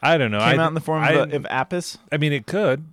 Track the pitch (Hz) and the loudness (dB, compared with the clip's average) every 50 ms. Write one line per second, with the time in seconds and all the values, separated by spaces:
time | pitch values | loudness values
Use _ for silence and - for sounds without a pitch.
0 | - 147 170 156 131 110 107 104 110 120 131 160 165 160 160 156 - 156 156 156 | 2 2 4 4 2 0 0 2 2 4 4 4 2 0 0 -2 -4 -2 -2 0
1 | 123 135 160 143 123 - 147 151 147 - - 131 135 - 180 175 - - - - | 2 2 2 2 2 0 -2 -6 -4 -4 -4 -4 -4 -2 -4 -6 -6 -8 -14 -14
2 | _ - 151 147 151 151 143 131 107 - - 202 208 139 131 151 160 160 | _ -6 -2 -2 0 0 -2 -2 -4 -4 -2 0 0 0 0 -2 -4 -14